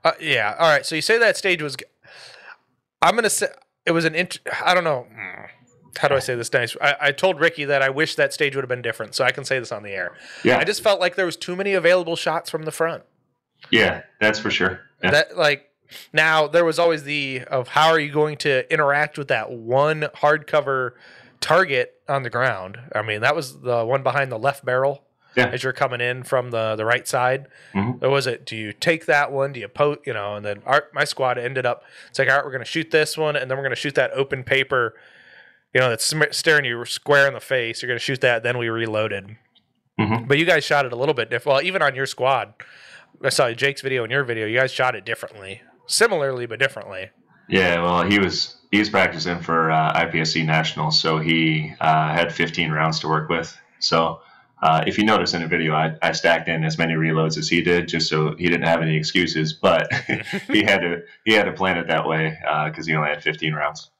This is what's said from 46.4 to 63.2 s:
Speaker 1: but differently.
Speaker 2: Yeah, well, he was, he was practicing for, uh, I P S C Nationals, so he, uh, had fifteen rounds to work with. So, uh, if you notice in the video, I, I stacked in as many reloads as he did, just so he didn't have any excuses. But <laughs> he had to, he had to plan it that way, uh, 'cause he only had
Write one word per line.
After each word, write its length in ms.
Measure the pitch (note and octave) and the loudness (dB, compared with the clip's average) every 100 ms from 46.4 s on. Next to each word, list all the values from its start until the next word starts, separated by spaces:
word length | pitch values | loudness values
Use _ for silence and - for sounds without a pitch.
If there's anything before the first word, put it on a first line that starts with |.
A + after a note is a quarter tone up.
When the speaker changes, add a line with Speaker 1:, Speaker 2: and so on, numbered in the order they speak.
| A#2+ | -6
Speaker 1:
but 120 | A2 | -2
differently. 500 | C3+ A2+ G2 F#2 F#2+ _ _ _ _ | -2 -2 -12 -12 -14 _ _ _ _
Speaker 2:
Yeah, 320 | F#2+ F#2 E2+ | 2 4 2
well, 220 | F2 F2 F2+ | 2 2 4
he 80 | G2+ | 2
was, 360 | F#2 E2 - - _ | 2 -2 -6 -10 _
he 80 | G2+ | 0
was 100 | G#2+ | 2
practicing 500 | G2 F2+ E2 E2+ E2+ | 2 2 0 -6 -6
for, 320 | - E2 D#2+ | 0 2 2
uh, 200 | D#2+ D#2 D#2+ | 2 2 0
I 100 | E2+ | 0
P 140 | E2+ | 0
S 120 | D#2+ | 0
C 120 | E2+ | 0
Nationals, 560 | D#2 D#2 D#2 - D#2 D#2 | 2 2 0 -2 0 0
so 180 | D#2+ D#2 | 2 0
he, 540 | D#2 E2 D#2+ D#2 D#2 - | 2 2 2 0 -4 -2
uh, 340 | D#2+ D#2 D#2 | 2 2 2
had 200 | D#2+ E2 | 0 -2
fifteen 380 | - E2 - D#2+ | -2 -4 -2 -2
rounds 280 | D#2 D#2+ D#2+ | 0 0 -2
to 60 | D2+ | -2
work 220 | D#2 D2+ | -2 0
with. 260 | E2 E2 - _ _ | -4 -4 -12 _ _
So, 400 | - E2 E2 D#2+ - - _ _ | 0 0 0 -4 -16 -20 _ _
uh, 220 | D#2+ D#2 G2+ | 2 2 2
if 100 | G2+ | 2
you 80 | G#2+ | 2
notice 280 | G#2 E2+ | 2 0
in 80 | F2 | -4
the 60 | E2 | -2
video, 260 | E2+ D#2+ D#2 | -2 0 0
I, 200 | D#2+ D#2 | -2 0
I 100 | E2+ | -2
stacked 340 | D#2+ E2+ D#2+ E2 | 2 2 2 0
in 140 | E2 | -2
as 140 | D#2+ D#2 | -2 0
many 160 | E2 E2 | 0 0
reloads 420 | D#2+ D#2+ D#2+ D#2 | 0 0 0 -2
as 100 | D#2 | 0
he 120 | E2+ | 0
did, 260 | E2 F2 E2 | 4 2 0
just 220 | E2 - | -2 -2
so 260 | D2+ D#2 D#2 | 0 -2 0
he 100 | F2 | 0
didn't 180 | E2+ E2 | 0 2
have 140 | E2 | 2
any 160 | D#2+ D#2 | 2 0
excuses. 560 | D#2 F2+ E2+ D#2+ D#2 | 0 0 0 0 -4
But 380 | - F#2+ D#2+ - | 0 2 2 0
<laughs> 540 | - - A#2 - F#3+ - | -4 -4 -6 -6 -10 -2
he 120 | G#2 | 0
had 180 | G#2 G2 | 2 0
to, 200 | E2+ E2+ - - - | 0 -6 -10 -8 2
he 80 | |
had 100 | A2 | 4
to 100 | F#2 | 2
plan 240 | D#2+ F#2 F2 | 0 0 0
it 100 | E2 | 0
that 180 | D#2+ D#2 | -2 0
way, 300 | D#2+ D#2+ D#2 D2 | -2 -2 -4 -2
uh, 220 | D2+ D2+ | -2 -2
'cause 140 | D2+ D#2+ | -6 -4
he 80 | D#2 | -2
only 140 | D2+ | -2
had 140 | D2 | -4